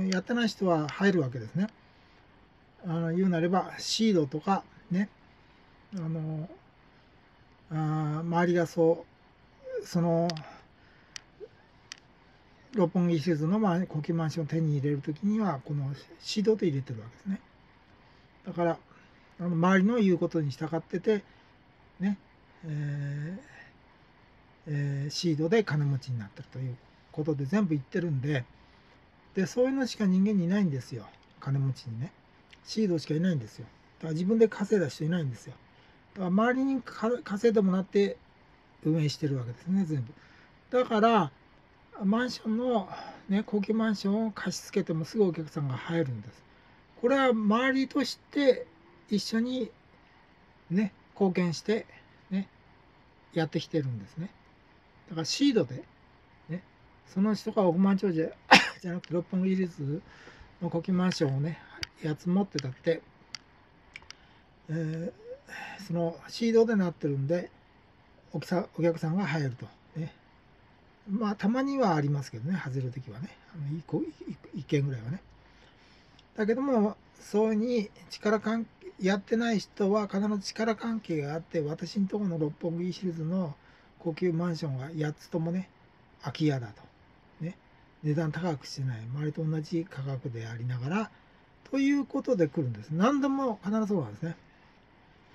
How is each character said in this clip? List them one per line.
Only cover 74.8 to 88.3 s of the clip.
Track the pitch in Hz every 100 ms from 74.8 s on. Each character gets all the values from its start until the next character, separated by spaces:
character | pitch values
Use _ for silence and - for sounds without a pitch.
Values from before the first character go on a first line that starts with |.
| 139
ぐ |
ら | 123
い |
は | 113
ね。 | 180 - - - - - - - - - - - -
だ | 214
け | 233
ど |
も、 | 277 240 208 - - -
そ | - 202 220
う |
に | 214 240 247 202 - -
力 | - 208 214
関-、 | 214 226 220 - 370 -
や | 190 202
っ |
て | - 226
な | 233
い | 208
人 | - - 196
は | 214 202
必 | 196
ず | 208 208
力 | - - 226 220
関 | 233 226
係 | - 160
が | 139
あ | 160
っ |
て、 | - 170
私 | 147 160 175 202
ん | 190
と | 208
こ | 196
の | 165
六 | 151 151
本 | 170 170
木 | 180
ヒ | 170 185
ル |
ズ | 165
の | 156 190 165 - - - - _
高 | 165
級 | 156 180
マ | 160 175
ン | 160
シ | 160
ョ |
ン | 131
が | 143 165
八 | 151 151
つ | -
と | 175
も | 165
ね、 | 185 185 _ - _ _ -
空 | -
き | - 151
家 | 135
だ | 117
と。 | - - _ - - - -
ね。 | 160 - _ - - _
値 | 151
段 | 147 160